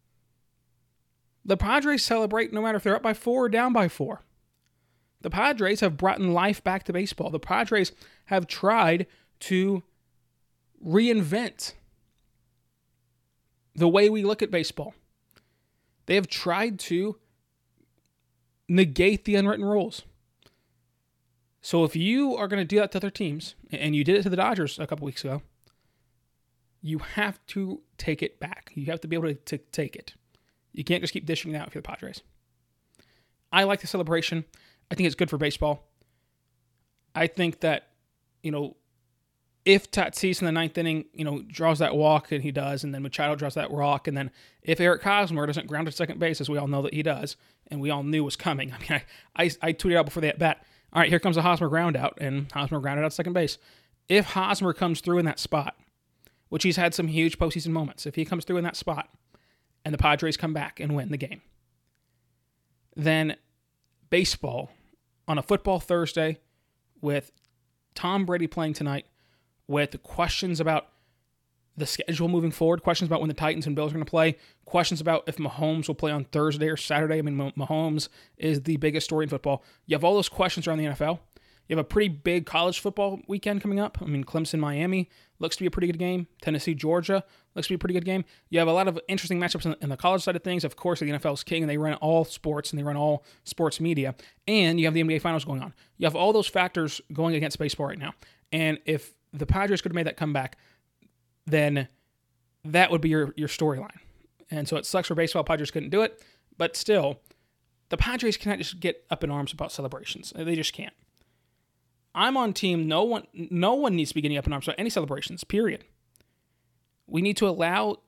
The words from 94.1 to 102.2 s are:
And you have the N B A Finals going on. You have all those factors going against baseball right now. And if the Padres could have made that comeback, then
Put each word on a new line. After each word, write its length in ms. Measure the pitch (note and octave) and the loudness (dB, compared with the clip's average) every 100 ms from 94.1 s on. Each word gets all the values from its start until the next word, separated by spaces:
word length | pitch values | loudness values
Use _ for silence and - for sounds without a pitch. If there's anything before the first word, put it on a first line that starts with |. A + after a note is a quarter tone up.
| C3+ - _ - | -4 -14 _ 0
And 320 | G#3+ E3+ E3+ | 4 4 4
you 80 | D#3+ | 2
have 60 | |
the 80 | D#3+ | 4
N 60 | D#3+ | 2
B 80 | |
A 60 | D#3 | 0
Finals 260 | E3+ D#3+ C#3+ | 0 -2 -2
going 160 | C3+ | -6
on. 100 | C3+ - _ - | -8 -14 _ -2
You 80 | |
have 120 | D#3+ D#3 | 0 2
all 180 | F#3 | 4
those 140 | A3 G3 | 4 2
factors 520 | F#3+ F3+ F3+ D#3 - - | 2 0 0 -2 -4 -8
going 200 | D3 E3 D#3 | -2 0 2
against 220 | D3 - | -2 -2
baseball 280 | D3+ - C#3+ | -4 -4 -6
right 120 | D3+ | -6
now. 140 | C#3 - - _ _ | -10 -12 -20 _ _
And 280 | D#3+ D#3+ D#3 | 0 0 0
if 300 | - D#3 - _ _ | 0 -2 -4 _ _
the 120 | D3 D3 | -4 0
Padres 340 | F#3+ G3 G3 | 2 2 0
could 120 | F#3 | 0
have 40 | E3+ | -2
made 100 | D#3 | -4
that 120 | - | -2
comeback, 400 | D3+ C#3+ C3 - _ _ _ _ _ _ _ _ - | -2 -2 -4 -10 _ _ _ _ _ _ _ _ -2
then 420 | D3+ D3 C#3+ C3+ _ _ _ | 2 2 0 -4 _ _ _